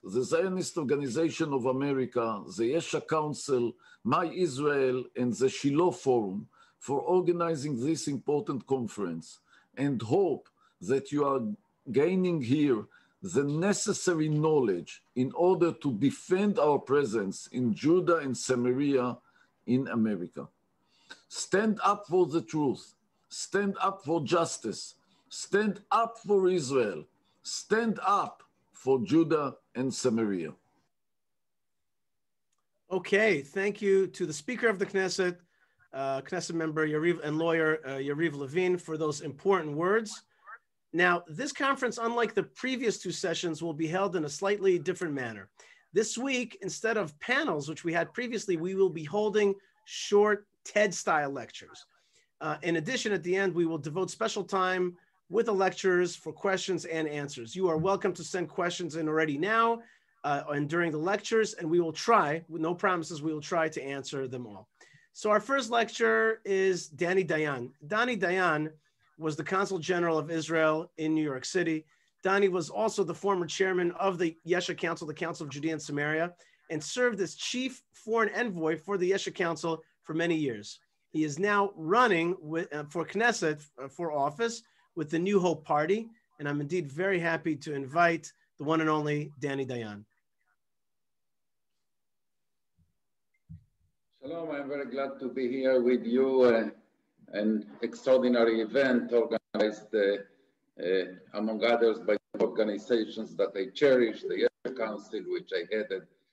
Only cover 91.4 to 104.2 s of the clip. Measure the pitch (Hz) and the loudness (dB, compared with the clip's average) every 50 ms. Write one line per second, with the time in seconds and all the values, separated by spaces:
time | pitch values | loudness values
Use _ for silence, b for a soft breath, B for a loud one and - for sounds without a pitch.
91.4 | _ _ _ _ _ _ _ _ _ _ _ _ _ _ _ _ _ _ _ _ | _ _ _ _ _ _ _ _ _ _ _ _ _ _ _ _ _ _ _ _
92.4 | _ _ _ _ _ _ _ _ _ _ _ _ _ _ _ _ _ _ _ _ | _ _ _ _ _ _ _ _ _ _ _ _ _ _ _ _ _ _ _ _
93.4 | _ - - - - _ _ _ _ _ _ _ _ _ _ _ 135 143 165 170 | _ -20 -20 -20 -20 _ _ _ _ _ _ _ _ _ _ _ -12 -8 -8 -6
94.4 | 165 156 147 143 139 135 147 139 139 120 123 135 139 135 - - 135 120 117 135 | -6 -6 -6 -6 -6 -6 -6 -6 -6 -6 -4 -4 -4 -4 -6 -6 -8 -6 -4 -2
95.4 | 127 120 131 135 131 131 131 127 117 123 127 113 - 113 120 131 135 135 131 131 | -2 -2 0 2 2 4 4 6 6 6 4 4 2 2 2 4 4 6 6 8
96.4 | 127 120 113 113 107 104 - - _ _ _ _ _ _ _ _ - - - 104 | 8 8 8 6 2 0 -6 -12 _ _ _ _ _ _ _ _ -18 -8 -4 0
97.4 | 104 110 110 104 - - - - 120 117 - - - 135 131 127 120 123 120 120 | 0 2 2 0 -2 -6 -6 -6 -6 -6 -6 -4 4 4 6 6 6 4 4 6
98.4 | 117 117 113 113 110 107 120 139 139 131 120 120 120 117 120 117 113 113 113 110 | 6 4 4 2 0 0 2 2 4 4 4 2 2 2 2 2 2 2 -2 -4
99.4 | - _ - 107 107 107 104 - - - 110 107 101 98 101 101 - - _ _ | -4 _ 0 0 2 2 0 -4 -8 -2 0 2 4 4 2 0 -4 -12 _ _
100.4 | _ _ _ _ _ _ _ - - 90 95 92 92 92 90 - - - - 104 | _ _ _ _ _ _ _ -6 -2 0 0 0 0 -2 -8 -14 -18 -10 -6 -4
101.4 | 107 110 110 104 117 117 117 117 117 113 107 - - 110 104 - - _ - - | -4 -2 -2 0 2 2 4 4 4 4 2 2 0 0 0 0 -2 _ -2 -2
102.4 | 117 - - 110 107 107 101 104 - - 123 113 107 104 - 110 107 87 85 85 | -2 0 0 0 0 0 -2 -4 -2 0 0 0 0 -2 -6 -10 -10 -10 -2 -2
103.4 | 98 95 - 98 95 92 - - 147 139 131 123 120 110 - - | -2 -2 -2 -4 -6 -6 0 2 4 6 6 6 4 2 0 -4